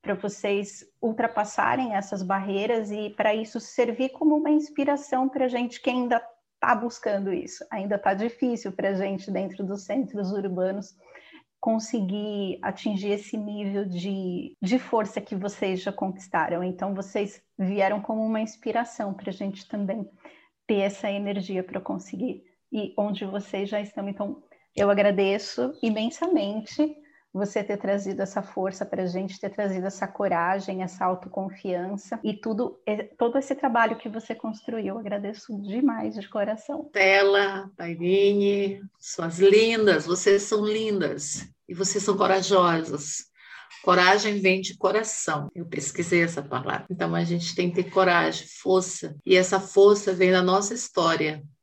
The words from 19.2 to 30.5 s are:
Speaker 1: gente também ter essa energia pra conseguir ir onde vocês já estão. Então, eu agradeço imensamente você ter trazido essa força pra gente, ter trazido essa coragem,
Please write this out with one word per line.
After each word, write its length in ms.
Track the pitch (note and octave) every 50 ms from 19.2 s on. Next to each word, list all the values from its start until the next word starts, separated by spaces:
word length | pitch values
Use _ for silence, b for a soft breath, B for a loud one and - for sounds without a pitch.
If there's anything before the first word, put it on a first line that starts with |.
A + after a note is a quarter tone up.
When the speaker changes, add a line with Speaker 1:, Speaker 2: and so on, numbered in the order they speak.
| - G3
Speaker 1:
gente 380 | F#3+ - G3+ G3 F#3+ - - _
também 420 | - G#3 G3+ F#3+ F#3+ A3 G3 - b b b b b b b b b _ _
ter 140 | - A3 G3+
essa 280 | G3 G3+ G3+ - - G#3
energia 540 | G3+ G3+ G3+ G3+ G3+ G3+ F#3 F#3 F#3+ F#3
pra 180 | F#3 F#3 - F#3+
conseguir 640 | F#3 - G3+ F3 - - - F3+ B3 B3+ - - b b b b _ _
ir 200 | - G#3+ G#3 F#3+ - -
onde 260 | G3+ G#3 G3+ G3+ G#3
vocês 440 | F#3+ G3 G3+ G3 - - G3 G3+ G3+
já 120 | G#3+ G#3
estão. 280 | G#3 G#3 _ - G3 G3+
Então, 340 | G3 - G#3 G3+ - - _ b b b b b _
eu 160 | - G3+ G3+
agradeço 840 | G3+ G3+ G3+ G#3 G3 F#3+ G3 F#3+ G3 G#3+ G3+ - - - B3 C4 D#4 -
imensamente 1160 | - A3+ G#3+ G#3+ A3 A#3 - - E4+ F4 F#4 - G3+ G3+ G#3 A3 A3 - - - D4+ D#4 D4+ b b b b b b b
você 320 | _ F#3 G3+ G3+ - A3 G3+
ter 140 | G#3 G#3 G3+
trazido 420 | - G3 G3+ G3+ G3 F#3+ F#3+ F#3
essa 220 | G3 F#3 - G#3
força 420 | F#3+ - - - F#3+ F#3+ F#3+ - G3
pra 220 | - - F#3+ F#3+
gente, 340 | F#3 F3 F3+ F#3+ F#3+ F#3+ -
ter 80 | - G3
trazido 380 | G3 - G#3 G3+ F#3+ F#3 F3+
essa 200 | G3 F#3+ - G3+
coragem, 760 | F#3 - - G3+ F#3+ F3+ E3 E3+ F3